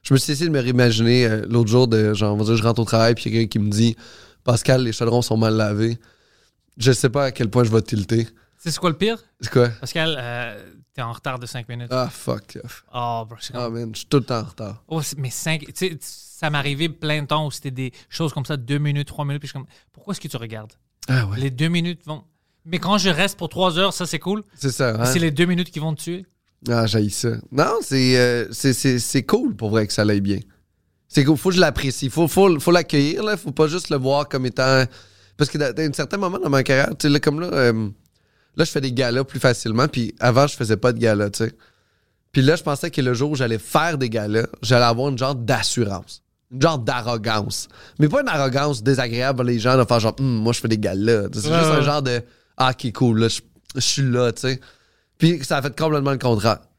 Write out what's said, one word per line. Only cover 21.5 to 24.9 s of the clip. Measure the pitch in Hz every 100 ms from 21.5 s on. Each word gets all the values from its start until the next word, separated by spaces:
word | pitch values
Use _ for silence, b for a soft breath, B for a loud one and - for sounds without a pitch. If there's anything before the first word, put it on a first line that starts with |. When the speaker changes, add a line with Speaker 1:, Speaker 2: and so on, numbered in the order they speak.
Speaker 2:
deux | 123 160
minutes | 170 170 170 147
vont, | 151 _ _ _ _ 160
mais | 175
quand | 170 202
je | 185
reste | 156 190 -
pour | 170
trois | 170 185 165
heures, | 196
ça, | - 175
c'est | 165
cool. | 180 208 - _
Speaker 1:
C'est | 135
ça, | 120 127